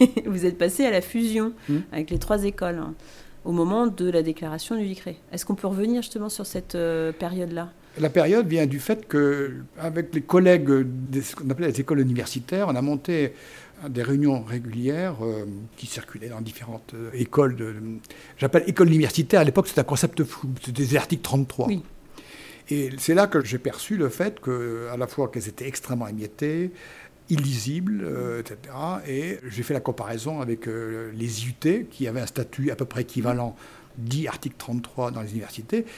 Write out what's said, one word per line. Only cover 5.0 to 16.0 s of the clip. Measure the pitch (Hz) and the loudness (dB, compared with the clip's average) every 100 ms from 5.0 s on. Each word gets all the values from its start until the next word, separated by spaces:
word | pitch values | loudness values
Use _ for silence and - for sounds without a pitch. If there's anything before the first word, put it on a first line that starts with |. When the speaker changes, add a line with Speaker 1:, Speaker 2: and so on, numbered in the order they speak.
| - 165 - | -10 -12 -10
Speaker 1:
Est-ce | 175 - | -8 -4
qu'on | 196 | -2
peut | 196 | -2
revenir | 190 214 240 | 0 0 0
justement | 233 220 214 | -2 -6 -6
sur | - 196 | -6 -6
cette, | 190 - 175 | -8 -6 -2
euh, | 170 165 160 | 0 0 -2
période-là ? | 160 175 185 175 170 175 - - - | -2 -4 -4 -4 -4 -8 -12 -14 -2
Speaker 2:
La | 156 | 2
période | 151 156 214 196 | 6 6 6 4
vient | 165 147 | 4 2
du | 139 | 2
fait | - 220 - | -2 -2 0
que, | 147 143 143 139 127 131 - | 4 4 4 -2 -6 -14 -8
avec | 165 160 165 | -4 -4 -2
les | 156 | -4
collègues | - 180 180 180 139 135 127 127 127 | 4 6 8 8 8 4 4 -2 -4
des, | 131 | -4
ce | 135 - | -4 -6
qu'on | 139 | -4
appelait | 135 170 | -2 0
les | 131 | 0
écoles | 135 147 | 2 4
universitaires, | 131 123 - 131 123 185 196 | 4 2 -2 -6 -4 0 0
on | 127 | 0
a | |
monté | 139 147 143 165 139 - - - - - 147 | 0 0 0 0 0 -2 -18 -20 -20 -14 -8
des | 120 | -4
réunions | 120 139 147 131 | 0 2 4 2
régulières, | 110 120 120 113 123 151 185 131 | -2 -6 -6 -4 -2 -2 -2 -4
euh, | 113 107 104 101 110 - | -4 -4 -6 -10 -12 -14
qui | 120 | -12
circulaient | - | -12